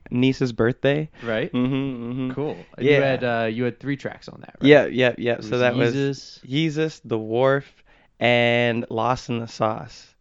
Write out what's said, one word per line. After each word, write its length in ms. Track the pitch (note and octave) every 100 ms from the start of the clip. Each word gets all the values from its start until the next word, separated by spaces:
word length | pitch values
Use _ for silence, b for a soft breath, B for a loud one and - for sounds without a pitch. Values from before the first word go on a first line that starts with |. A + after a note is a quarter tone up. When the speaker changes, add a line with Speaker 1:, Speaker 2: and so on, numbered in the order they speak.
| -
Speaker 1:
niece's 400 | B2 C3 C3 C3
birthday. 560 | A2+ A#2 C3 C3+ D3 D#3 -
Speaker 2:
Right. 280 | A#2 A2 D#3+
Speaker 1:
Mm-hmm, 220 | B2+ B2+ C3+ C#3 B2 A#2
mm-hmm. 200 | B2+ B2+
Speaker 2:
Cool. 260 | C3 D3 F2 - -
And 80 | B2+
Speaker 1:
Yeah. 100 | C#3
Speaker 2:
you 40 |
had, 200 | C#3 B2+
uh, 240 | B2 A#2 A2+
you 120 | A2+
had 160 | B2 A#2
three 180 | C3 C#3
tracks 300 | - - -
on 120 | -
that, 140 | - -
right? 80 | C3+
Speaker 1:
Yeah, 160 | D3 E2+
yeah, 280 | A#2 B2 -
yeah. 160 | A#2+
Speaker 2:
It 100 | A#2
Speaker 1:
So 80 | G#2+
Speaker 2:
was 80 | B2
Speaker 1:
that 140 | B2 A#2+
was 200 | A#2+ C3+
Speaker 2:
Yeezus. 500 | C#3 C3 - - B2+
Speaker 1:
Yeezus, 560 | C#3 D#3+ D3 D#3+ - A#2
The 120 | A2+
Wharf, 680 | A2 A#2 C3+ C#3 C#3 _ _ b b _
and 680 | A#2+ A#2+ A#2+ A#2+ A#2+ A#2 -
Lost 400 | A2+ A2+ B2+ -
in 100 | A#2+
the 80 | A2+
Sauce. 680 | - A2 A2 - - - _